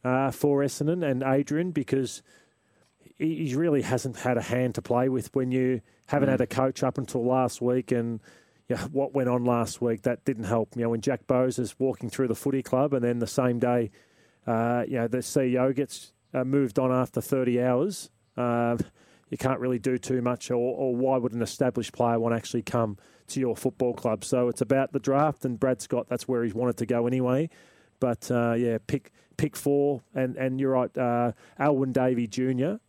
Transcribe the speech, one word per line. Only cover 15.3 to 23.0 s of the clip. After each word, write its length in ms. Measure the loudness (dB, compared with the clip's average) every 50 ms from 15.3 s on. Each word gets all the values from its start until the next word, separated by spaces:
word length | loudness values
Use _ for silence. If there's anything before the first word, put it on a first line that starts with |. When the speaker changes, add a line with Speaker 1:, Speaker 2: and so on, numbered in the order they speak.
| 0 0 2 2 2
Speaker 1:
E 40 | 2
O 120 | 2 2
gets, 420 | 2 0 -4 -4 -6 -16 -18 -20 _ _ _ _ -4
uh, 100 | -4 -2
moved 360 | 2 2 2 2 2 0 0
on 120 | 2 2
after 300 | 2 2 0 0 -2 -6
thirty 400 | -2 0 0 0 2 2 2 2
hours, 480 | 2 2 2 2 0 -2 -4 -8 -14 -18 _ _ _ _ _
uh, 380 | -2 -2 0 2 2 2 0 0 -2 -4 -6 _ _ _ _ _ _ _ _
you 80 | -10
can't 220 | -4 -2 -2 -2 0
really 180 | -2 -2 -2
do 220 | -2 -2 -2 -2 -2
too 200 | -2 -2 -2 0
much, 300 | 0 -2 -2 -2 -4 -4
or, 60 | -2
or 400 | -2 0 -2 -2 -2 -2 -2 0
why 220 | 0 0 2 2
would 160 | 2 0 -2 -2
an 100 | -2 -4
established 500 | -4 -2 0 0 0 0 -2 -6 -6 -2
player 260 | 0 2 2 2 2
want 140 | 2 0 0
to 40 |
actually 260 | -2 -2 -4 -6 -4 -4
come 340 | 0 0 0 0 0 -2 -10